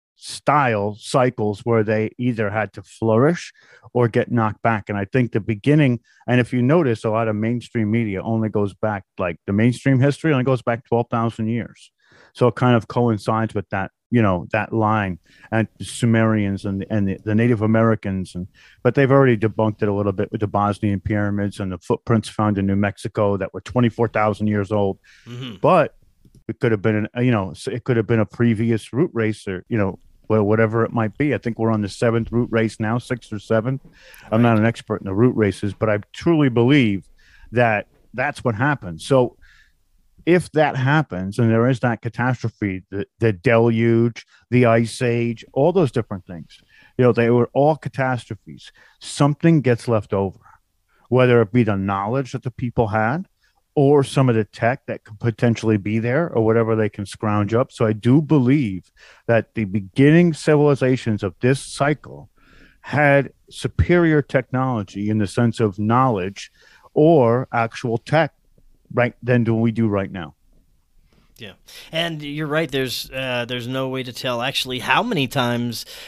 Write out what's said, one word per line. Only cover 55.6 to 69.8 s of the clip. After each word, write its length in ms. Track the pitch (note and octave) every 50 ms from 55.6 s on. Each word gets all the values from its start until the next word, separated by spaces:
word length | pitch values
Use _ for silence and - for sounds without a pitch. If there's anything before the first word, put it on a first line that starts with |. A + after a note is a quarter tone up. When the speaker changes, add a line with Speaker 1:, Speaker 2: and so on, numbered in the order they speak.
| - A2+ A2 G#2
Speaker 1:
be 220 | F#2 G#2 G#2+ A2+
there 300 | A2 A#2+ B2+ D3+ E3+ -
or 140 | - A#2 A2
whatever 320 | A2 A2+ A#2 A2+ A2 A2+
they 140 | A2 G#2+ G2+
can 160 | - - G2+
scrounge 480 | - - - - G#2+ G#2 G#2 G#2 G2 A2+
up. 180 | A#2 C3 -
So 140 | - - B2
I 80 | G#2+ G#2+
do 280 | G#2+ - A#2+ C3 D#3
believe 720 | D#3 C3 D#3 C#3+ B2 B2 C#3 D#3 C3 G#2 F#2+ F2 - _ _ _ - - - _ _ -
that 260 | A#2 A2+ G2+ _ -
the 80 | A2+ A2
beginning 720 | F#2+ F#2 G#2+ F#2+ F#2+ - - C3+ D3 D#3 E3+ F3 F3 D#3
civilizations 880 | - - D#3+ D3+ D3 D3 D3 C#3+ - C3+ B2+ C3 B2 - A#2 G#2+ G2+ -
of 100 | F#2+ - _
this 220 | - B2 C#3 C3+
cycle 680 | - - - - C#3 C#3+ D#3 - - - - - - - _ _ _ _ _ - - - _ _
had 500 | - - - C#3 D3+ C#3+ C#3 C#3 C3 - _ _ _ _
superior 720 | - - - A#2+ - - - - F3 F3 E3+ D#3+ D#3 D3
technology 880 | C3+ - - C3+ A#2+ - - B2+ C3 C3 B2 A2 G2 - - G2 G#2 G#2+
in 100 | A2 A2
the 80 | G#2 F#2
sense 340 | - B2 A#2+ A#2 A2 -
of 180 | A2+ G#2 F#2 G#2
knowledge 720 | G#2 G#2+ A#2 B2 C3 C3 A2+ F#2+ F2+ G2 G2+ - - - _ _ _ _ _ _ _ - -
or 540 | - D3+ D#3+ E3+ D3 B2 A2+ A#2 B2+ C3 - -
actual 460 | A#2 A2+ A#2 - - - A#2+ A2 -
tech, 340 | - - - E3 D#3+ C#3 _ _ _ _ _ _ _ _ _ _ _ -
right, 240 | - B2 A#2+ A#2+ - _ -
than 220 | A#2 B2 A#2+ A2+
do 80 | A2+ A2+
we 180 | A2 A2+ A#2+
do 160 | A2 A#2